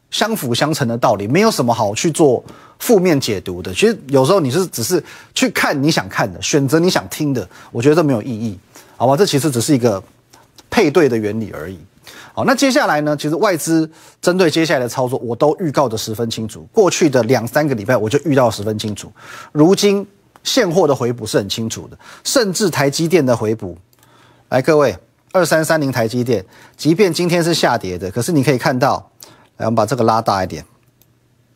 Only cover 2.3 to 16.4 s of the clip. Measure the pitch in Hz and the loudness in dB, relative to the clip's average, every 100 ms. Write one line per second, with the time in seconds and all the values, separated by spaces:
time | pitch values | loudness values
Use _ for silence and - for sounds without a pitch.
2.3 | 117 - - - - - 226 180 151 - | 2 -2 -18 -20 -8 0 2 4 0 -2
3.3 | 101 90 90 90 92 202 226 135 135 131 | -6 -6 -10 -8 0 0 0 0 2 4
4.3 | 196 143 139 185 - 113 175 - - - | 2 2 0 -4 -4 -2 -2 -4 -14 -12
5.3 | - 262 - 269 202 139 - 95 - 123 | -2 -2 0 -2 0 0 0 -2 -4 -4
6.3 | 87 92 156 139 151 175 180 95 - 151 | -6 -2 0 2 2 2 0 -4 -6 -4
7.3 | 131 92 - - - 123 151 156 123 104 | -4 -6 -14 -12 0 4 4 4 0 -2
8.3 | 110 117 92 - - - - 120 139 196 | -6 -8 -10 -16 -20 -20 -2 2 4 2
9.3 | 143 156 123 113 143 120 98 - _ _ | 2 0 -2 0 2 2 0 -6 _ _
10.3 | - _ - _ - 170 185 147 117 107 | -20 _ -20 _ 0 2 4 2 2 -2
11.3 | 107 104 73 78 95 - _ - - - | -4 -8 -10 -12 -14 -20 _ -20 -20 -14
12.3 | - 139 254 269 254 220 151 151 147 151 | -4 0 2 2 2 2 0 0 -2 -4
13.3 | 156 208 170 156 160 160 - - _ - | 0 0 0 0 0 0 -6 -20 _ -2
14.3 | 180 180 165 160 151 123 - 127 127 117 | 2 2 2 0 0 -2 -2 -4 -4 -6
15.3 | 117 147 156 175 135 135 107 - 110 117 | 0 0 0 -2 0 0 -2 -6 -6 -6
16.3 | 113 | -6